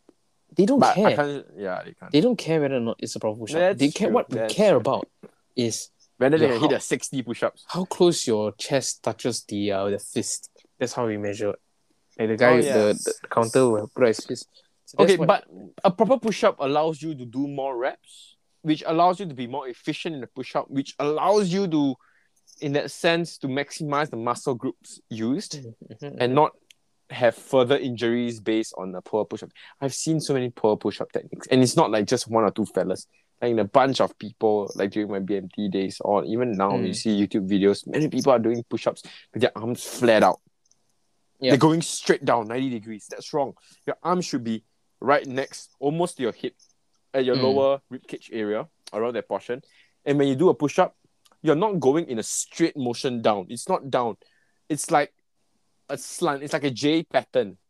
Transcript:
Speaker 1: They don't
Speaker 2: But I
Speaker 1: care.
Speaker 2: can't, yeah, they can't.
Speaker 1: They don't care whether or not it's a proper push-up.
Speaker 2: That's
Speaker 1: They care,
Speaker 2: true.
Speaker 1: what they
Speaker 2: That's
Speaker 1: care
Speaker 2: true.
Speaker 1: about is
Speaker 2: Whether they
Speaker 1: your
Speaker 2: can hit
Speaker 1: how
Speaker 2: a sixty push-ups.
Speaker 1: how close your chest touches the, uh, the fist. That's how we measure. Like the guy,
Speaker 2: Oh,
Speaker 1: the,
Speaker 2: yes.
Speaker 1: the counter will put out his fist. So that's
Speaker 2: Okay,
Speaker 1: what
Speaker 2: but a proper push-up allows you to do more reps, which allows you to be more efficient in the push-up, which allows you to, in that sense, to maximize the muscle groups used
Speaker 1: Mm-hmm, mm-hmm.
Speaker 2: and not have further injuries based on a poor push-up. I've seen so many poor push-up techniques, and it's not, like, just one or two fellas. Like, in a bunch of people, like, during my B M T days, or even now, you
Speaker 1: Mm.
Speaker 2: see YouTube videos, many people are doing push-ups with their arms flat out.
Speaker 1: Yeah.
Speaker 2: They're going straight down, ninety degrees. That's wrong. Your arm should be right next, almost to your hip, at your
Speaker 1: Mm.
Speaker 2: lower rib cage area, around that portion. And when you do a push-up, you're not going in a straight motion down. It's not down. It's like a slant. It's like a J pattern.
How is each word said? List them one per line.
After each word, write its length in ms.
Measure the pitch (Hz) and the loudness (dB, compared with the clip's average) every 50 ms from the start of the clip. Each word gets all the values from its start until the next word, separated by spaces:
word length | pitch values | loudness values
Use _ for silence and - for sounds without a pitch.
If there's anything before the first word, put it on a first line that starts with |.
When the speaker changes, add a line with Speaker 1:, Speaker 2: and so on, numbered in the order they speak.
| _ _ _ _ _ _ _ _ _ _ - | _ _ _ _ _ _ _ _ _ _ 2
Speaker 1:
They 100 | - 196 | 2 4
don't 140 | 202 277 254 | 4 6 4
Speaker 2:
But 180 | 131 120 - | 4 4 4
I 40 | 180 | 4
Speaker 1:
care. 140 | 214 180 117 | 4 2 2
Speaker 2:
can't, 300 | - 147 143 143 135 - - - | 2 0 -2 -4 -8 -10 -14 -14
yeah, 260 | - 101 92 92 95 90 | -10 -8 -8 -8 -8 -10
they 100 | 87 - | -14 -18
can't. 180 | - 92 90 | -18 -10 0
Speaker 1:
They 100 | - 147 | 2 4
don't 160 | 185 254 233 | 4 4 0
care 220 | - - 156 165 160 | 0 -2 0 0 0
whether 160 | 143 135 135 | 0 0 0
or 20 | 123 | -2
not 160 | 117 117 - - | -2 -4 -6 -6
it's 160 | 120 113 - | -8 -10 -8
a 40 | 120 | -4
proper 200 | - 110 107 120 | -4 -4 -4 -4
push-up. 200 | 113 104 147 165 | -8 -4 0 2
Speaker 2:
That's 200 | 180 185 202 123 | 2 2 2 2
Speaker 1:
They 100 | 139 147 | 0 0
care, 160 | - - 214 | 2 0 0
Speaker 2:
true. 60 | 180 214 | 2 2
Speaker 1:
what 140 | 240 - - | 0 0 0
they 80 | 131 110 | -4 -4
Speaker 2:
That's 140 | 113 110 107 | -4 -2 2
Speaker 1:
care 180 | 180 214 202 | 4 6 6
Speaker 2:
true. 80 | 156 123 | 6 6
Speaker 1:
about 280 | 110 139 123 101 - _ _ _ - - _ _ _ _ - | 4 2 -2 -2 -4 _ _ _ -20 -20 _ _ _ _ -4
is 340 | 127 120 113 104 - - - _ _ _ _ _ | -2 -2 -2 -2 -6 -10 -14 _ _ _ _ _
Speaker 2:
Whether 200 | - 123 139 156 | 0 2 4 4
they 80 | 160 156 | 4 4
Speaker 1:
your 80 | 139 120 113 | 4 4 2
Speaker 2:
can 20 | 151 147 | 2 2
hit 20 | |
Speaker 1:
how 60 | 131 | 2
Speaker 2:
a 20 | 104 | 0
sixty 440 | - - 151 127 - - 147 135 113 | 0 -4 -4 -4 -6 -6 -8 -6 -6
push-ups. 420 | 120 113 - - 110 - - - | -6 -6 -2 -2 -4 -4 -6 -16
Speaker 1:
how 160 | - - 175 185 | -8 -6 -6 -6
close 400 | - - - 185 175 160 - - | -4 2 4 4 4 4 2 0
your 240 | 127 110 107 107 104 - | 0 0 0 0 -2 -4
chest 500 | - - - 143 131 - - - - - | -6 -6 -2 -2 -2 -2 -2 -8 -4 -6
touches 400 | 120 113 - - 127 117 - - | -6 -6 -4 -4 -4 -4 -4 -8
the, 260 | - 107 101 101 101 | -6 -4 -4 -2 0
uh, 180 | 98 98 98 101 | 0 -2 -2 -2
the 100 | 101 98 | -4 -4
fist. 500 | - - - 117 101 - - - - - _ _ _ _ _ - | -8 -6 -6 -6 -4 -4 -6 -8 -10 -18 _ _ _ _ _ -6
That's 140 | 127 117 - | -6 -6 -4
how 140 | 127 120 | -4 -4
we 100 | 110 107 | -2 -4
measure. 380 | 104 104 104 101 107 104 101 - - _ _ _ _ _ _ _ _ _ _ _ - | -4 -4 -6 -6 -4 -4 -4 -4 -6 _ _ _ _ _ _ _ _ _ _ _ -4
Like 100 | 113 110 | -2 0
the 80 | 113 | 2
guy, 160 | 107 123 123 123 | 4 6 6 6
Speaker 2:
Oh, 40 | 120 | 6
Speaker 1:
the, 20 | - | 4
Speaker 2:
yes. 400 | 139 127 110 104 104 101 - - | 4 4 4 4 4 2 0 -2
Speaker 1:
the 100 | - - - - - | -6 -6 -6 -8 -2
counter 380 | - 120 117 113 - 135 131 | 0 0 0 4 4 4 4
will 200 | 123 110 104 107 - - | 4 4 0 -2 -4 0
put 100 | - 127 | 2 2
out 40 | 113 | 2
his 100 | 107 - - | 2 0 -4
fist. 240 | - 123 - - _ _ _ _ _ _ _ _ | -10 -10 -10 -10 _ _ _ _ _ _ _ _
So 100 | - - - | -8 4 4
that's 120 | 202 196 | 6 6
Speaker 2:
Okay, 60 | 190 | 6
Speaker 1:
what 100 | 160 165 | 4 4
Speaker 2:
but 180 | 165 196 - - _ 80 95 101 - _ - - | 2 2 2 0 _ -20 -20 -20 -20 _ 0 0
a 80 | 190 | 0
proper 280 | 180 - 220 190 269 233 | 2 2 2 2 2 0
push-up 380 | - 226 180 - 240 196 - - | 0 -4 -2 2 2 0 2 0
allows 420 | 143 135 143 151 156 165 160 131 | -2 0 0 0 0 0 -4 -6
you 140 | 151 165 156 | -8 -10 -8
to 100 | 127 123 | -10 -12
do 220 | 117 113 131 143 | -8 -6 -6 -4
more 280 | 143 143 135 135 135 131 | -4 -4 -6 -6 -4 -4
reps, 600 | 117 127 143 - _ _ _ - - - - _ _ _ _ _ _ | -2 -4 -4 -4 _ _ _ -20 -20 -20 -20 _ _ _ _ _ _
which 220 | - 151 156 156 - | -2 -2 -2 -2 0
allows 340 | 160 160 165 175 180 185 180 | -2 2 4 4 4 4 0
you 60 | 202 | -6
to 80 | 165 135 | -10 -8
be 140 | 120 123 | -8 -8
more 200 | 117 131 143 131 | -8 -6 -8 -8
efficient 460 | 131 117 _ - 156 147 - - 185 160 | -8 -12 _ -8 -8 -8 -6 -6 -8 -8
in 60 | 135 | -8
the 60 | 113 | -10
push-up, 420 | - - 127 123 - - 147 - - | -12 -12 -12 -12 -6 -4 -6 -4 -4
which 240 | 135 139 135 - - - | -4 -6 -6 -6 -8 -4
allows 500 | 147 147 151 151 151 185 208 208 202 175 | -2 -2 -2 0 2 2 4 4 2 2
you 160 | 175 196 196 | 0 0 0
to, 280 | 175 156 151 143 139 127 _ _ _ _ _ _ _ _ _ _ _ - - | 0 0 2 2 0 -2 _ _ _ _ _ _ _ _ _ _ _ -16 -8
in 120 | 151 147 139 | -6 -2 -2
that 180 | 147 - - | -2 -4 -4
sense, 480 | - - - 170 170 170 170 - - - | -8 0 2 2 2 2 -2 -4 -8 -8
to 80 | - | -6
maximize 640 | 135 131 143 139 - - - 160 147 143 143 156 151 | -4 -4 -4 -4 -6 -8 -10 -6 -2 -2 -2 -2 -2
the 60 | 131 | -4
muscle 360 | 113 113 120 120 - - 147 131 | -4 -2 -2 -4 -2 -2 -4 -4
groups 480 | 117 - 131 - _ _ - - - _ - | -4 -4 -8 -8 _ _ -20 -20 -20 _ -14
used 440 | 113 110 110 117 139 196 - - 156 | -8 -6 -4 -2 -2 -4 -4 -10 -14
Speaker 1:
Mm-hmm, 480 | 147 127 113 117 _ - - 117 - 147 | -14 -14 -16 -18 _ -20 -20 -18 -14 -14
mm-hmm. 120 | 143 131 127 | -12 -4 -2
Speaker 2:
and 140 | 127 123 127 | -2 2 4
not 160 | 147 156 - _ _ _ _ _ _ _ _ _ _ _ - | 2 2 2 _ _ _ _ _ _ _ _ _ _ _ -14
have 260 | - - 127 120 - | -4 2 2 2 2
further 420 | - - - 139 131 123 120 139 | 0 -6 2 2 4 4 4 2
injuries 640 | - - 127 120 110 120 117 117 120 120 120 117 107 | 0 0 -4 -4 -2 0 0 0 0 -2 -4 -6 -6
based 340 | 98 113 110 110 110 - - | -2 0 0 0 0 -4 -8
on 180 | - 92 95 92 | -10 -10 -10 -10
a 60 | 92 | -12
poor 240 | - - - 107 101 | -10 -4 -2 -2 -2
push-up. 260 | - 110 104 92 87 _ - - - - - | -2 -6 -12 -12 -16 _ -20 -20 -20 -12 -6
I've 120 | 139 135 - | -6 -6 -6
seen 260 | - - 160 160 151 | -4 -2 -2 -2 -2
so 140 | 151 - 139 | 0 0 -2
many 160 | 127 127 123 | 0 -2 -4
poor 280 | - - - 107 107 | -6 0 2 2 2
push-up 340 | - - 107 - - - - | 2 -2 -4 -4 -4 -10 -8
techniques, 360 | - - - - - - - - | -8 -10 -10 -10 -16 -12 -2 2
and 100 | 127 131 | 4 4
it's 140 | 127 117 - | 4 6 6
not, 160 | 170 147 104 | 4 4 4
like, 140 | 110 107 104 | 4 0 2
just 220 | - 131 120 - 107 | 2 0 -2 -2 0
one 140 | 113 113 110 | 2 4 4
or 60 | 95 | 2
two 140 | - - 101 | 2 0 -4
fellas. 420 | - - 92 90 92 92 - - _ _ _ _ _ _ - | -2 0 -2 0 0 -4 -6 -8 _ _ _ _ _ _ -4
Like, 100 | 120 120 | -2 0
in 80 | 117 110 | 0 0
a 60 | 101 | 0
bunch 340 | 101 - 135 131 135 123 - | 4 4 4 4 4 2 0
of 160 | 101 92 - | -2 -2 -2
people, 540 | - 107 101 - - 110 110 107 104 101 - 95 | -10 -14 -14 -8 -2 0 2 2 0 -2 -4 -4
like, 160 | 95 101 101 | -4 -4 -2
during 180 | 98 107 104 101 | -2 -4 -4 -4
my 80 | 104 98 | -4 -6
B 160 | 95 90 104 | -4 -4 -4
M 120 | 98 92 90 - | -4 -6 -8 -8
T 140 | 107 104 | -6 -6
days, 300 | 98 90 98 95 95 - - | -4 -2 -2 -4 -4 -6 -6
or 220 | - - 104 98 67 | -2 0 0 0 0
even 280 | 78 110 120 127 123 104 | 0 -2 -2 -2 -2 0
now, 240 | 95 98 98 101 | 0 0 0 0
you 120 | 123 113 107 | 0 -2 -4
Speaker 1:
Mm. 60 | 104 | -4
Speaker 2:
see 160 | - - 113 104 101 104 | -4 -2 0 2 2 0
YouTube 200 | 95 - 110 95 92 | 0 0 -2 -2 0
videos, 360 | 101 98 98 101 101 - - | 0 4 4 4 2 2 -4
many 220 | - - 143 156 | -6 -2 -2 -2
people 240 | 139 - 127 - 143 | -2 -2 0 2 4
are 80 | 127 117 | 4 4
doing 240 | 110 113 120 120 113 | 2 0 -2 -2 -6
push-ups 400 | - 117 110 - 113 - - - - - - - _ - | -8 -8 -4 -4 -4 -4 -6 -16 -20 -20 -20 -20 _ -2
with 80 | 110 | 0
their 100 | 123 - - | 0 0 0
arms 280 | 107 110 120 120 - - | -2 -6 -6 -6 -8 -8
flat 400 | - - - 123 117 110 104 101 | -12 -6 0 4 4 6 6 6
out. 160 | 92 - - _ _ _ _ _ _ _ _ _ _ _ _ _ _ _ _ _ _ _ - | 4 2 0 _ _ _ _ _ _ _ _ _ _ _ _ _ _ _ _ _ _ _ -4
Speaker 1:
Yeah. 120 | 135 127 | 2 2
Speaker 2:
They're 60 | 139 127 | 4 6
going 220 | 151 156 160 170 | 6 4 4 2
straight 420 | - - - - - - 165 - 139 | -2 -4 -8 -6 0 0 0 0 2
down, 240 | 135 120 117 107 | 0 0 0 0
ninety 220 | 107 117 131 135 131 | -4 -6 -4 -4 -4
degrees. 360 | 120 110 101 113 110 98 - - | -6 -8 -10 -12 -14 -14 -14 -16
That's 240 | 131 101 - - - | -16 -16 -12 -6 -4
wrong. 200 | 147 139 113 - _ _ _ _ _ - | -4 -4 -4 -6 _ _ _ _ _ -8
Your 120 | - - _ | -8 -8 _
arm 200 | - 165 180 180 | -2 -2 0 0
should 220 | 170 - 147 131 117 | -2 -4 -6 -4 -4
be 200 | 113 113 110 _ _ _ _ _ _ _ - | -4 -6 -6 _ _ _ _ _ _ _ -6
right 260 | 107 123 143 143 - | 0 2 2 2 2
next, 440 | 139 123 135 139 - - - - _ _ - | -2 -6 -6 -6 -6 -10 -20 -20 _ _ -6
almost 380 | 131 143 156 165 175 170 - | -4 -4 -2 -2 -4 -4 -4
to 60 | - 127 | -4 -4
your 80 | 107 | -4
hip, 240 | - - - 123 _ _ _ _ _ _ _ _ _ _ _ _ - | -4 -6 -10 -10 _ _ _ _ _ _ _ _ _ _ _ _ -2
at 120 | 135 131 | -2 2
your 100 | 127 123 | 2 2
Speaker 1:
Mm. 80 | 135 131 | 2 2
Speaker 2:
lower 380 | 131 135 139 135 135 139 139 _ - | 2 2 4 2 2 0 0 _ -14
rib 180 | 123 131 _ | -18 -16 _
cage 220 | - - - - - - | -14 -16 -16 -14 -12 -8
area, 340 | 113 107 104 107 110 151 - _ _ _ - - | -6 -4 -4 -4 -4 -6 -10 _ _ _ -10 -6
around 220 | 107 117 120 120 | -4 -4 -2 -4
that 120 | 107 - | -6 -6
portion. 340 | - 104 98 - - 120 139 _ _ _ _ _ _ _ _ - | -6 -6 -8 -6 -8 -10 -10 _ _ _ _ _ _ _ _ -4
And 120 | 147 143 | -2 2
when 120 | 143 139 139 | 2 2 2
you 60 | 135 | 2
do 140 | 131 175 175 | 4 4 4
a 40 | 147 | 4
push-up, 400 | - 151 135 - - 185 - _ _ _ _ _ _ _ _ _ _ | 2 0 -2 2 2 0 0 _ _ _ _ _ _ _ _ _ _
you're 140 | - 156 143 | 0 2 2
not 220 | 156 208 220 196 165 | 2 2 0 0 2
going 280 | 131 131 143 170 165 | 2 2 2 2 0
in 100 | - 123 | -2 -6
a 60 | 110 98 | -6 -6
straight 540 | - - - - _ - - 165 160 - | -6 -6 -8 -8 _ -2 -2 -2 -2 0
motion 440 | 147 127 120 120 - - 135 123 120 | -4 -4 -4 -4 -4 -4 -4 -4 0
down. 260 | 113 117 107 101 90 - | 2 2 2 0 -2 -8
It's 180 | 120 120 - | -12 -12 -4
not 220 | - 185 - 135 139 | -4 -4 -4 -4 -2
down. 240 | 139 131 120 113 101 _ _ _ _ _ _ _ _ _ _ - | 0 0 0 0 -4 _ _ _ _ _ _ _ _ _ _ -8
It's 200 | 156 139 - - | -6 -6 -2 2
like 240 | 165 147 147 - _ _ _ _ _ _ _ _ _ _ _ _ _ _ _ - | 2 2 2 2 _ _ _ _ _ _ _ _ _ _ _ _ _ _ _ -12
a 80 | 143 | -10
slant. 440 | - - - - - 175 156 139 135 143 | -10 -10 -12 -8 -4 -2 -2 -2 -4 -6
It's 100 | 143 160 | -4 -4
like 100 | 147 135 | -2 -2
a 80 | 139 | -2
J 320 | 120 104 131 147 160 165 170 | -4 0 0 2 2 2 0
pattern. 540 | - - 131 117 _ - 127 113 95 90 _ _ | 0 0 0 0 _ -2 -2 -2 -2 -6 _ _